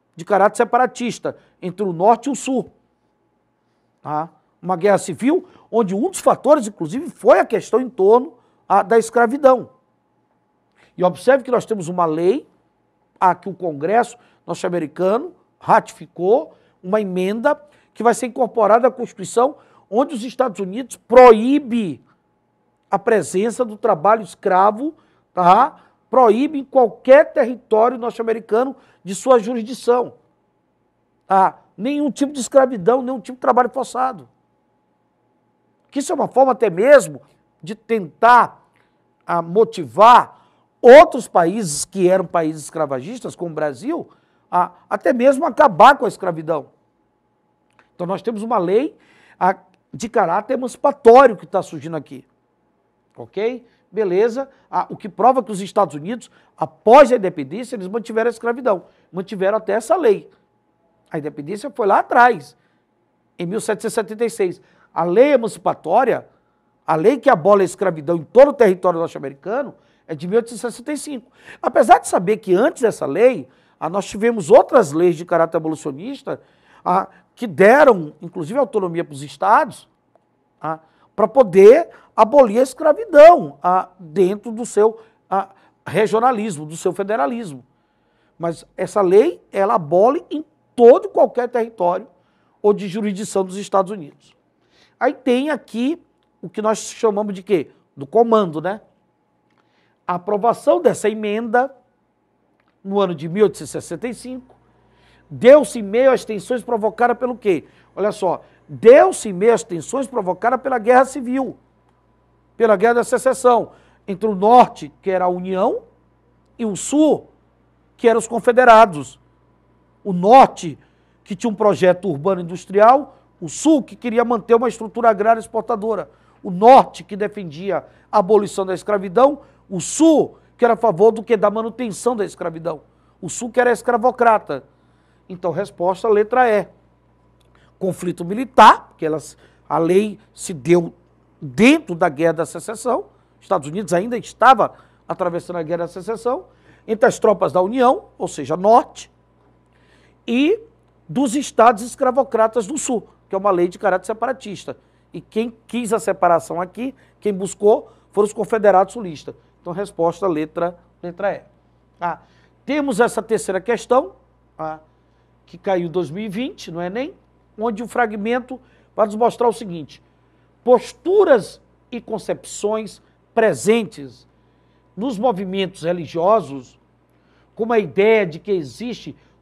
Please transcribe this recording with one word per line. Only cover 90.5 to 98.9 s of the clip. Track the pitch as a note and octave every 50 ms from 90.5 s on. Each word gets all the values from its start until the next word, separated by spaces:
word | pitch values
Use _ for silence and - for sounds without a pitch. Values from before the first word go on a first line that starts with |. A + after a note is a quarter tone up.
| _ _ _ _ -
todo | - A#3+ A#3 C#4 F#4+ G#4+
e | G4
qualquer | - - D4+ G#3+ A3 A#3+ B3
território | A#3+ B3 A#3+ A3+ A#3 A3+ - F3+ F3 F3+ - A#3 - _ _ _ _ _ _ _ _ _ _
ou | - G#3 G#3
de | F3 G3+
jurisdição | G3 E3 A3 G3+ G#3+ G3 F#3 G#3+ - - G3 F#3+
dos | F#3 F3+
Estados | G3+ G3+ - - G3 F#3+ F3
Unidos. | G#3+ G3 D3+ C#3 _ _ _ _ _ _ _ _ _ _ _ _ _ _ _ _ _ -
Aí | A3+ C4 -
tem | - - C4+ A#3+ B3 C#4 D#4
aqui | D4 A3+ - _ - A3+ B3 C4+ E4 F4 _ _ _ _ _ _ _ _
o | - E3+
que | - G#3+
nós | G#3+ A3 A3 -
chamamos | - - - - - A3 G3+ G3+ G#3+ G#3 G3
de | F#3+
quê? | F#3 - G3 D#3+ C3 - _ _ _ _ _
Do | C3+ C#3
comando, | C#3 - A3 A#3+ A#3 A3+ A3 G3+ E3+ D3 D#3+
né? | D3+ F3+ G#3 G#3+ _ _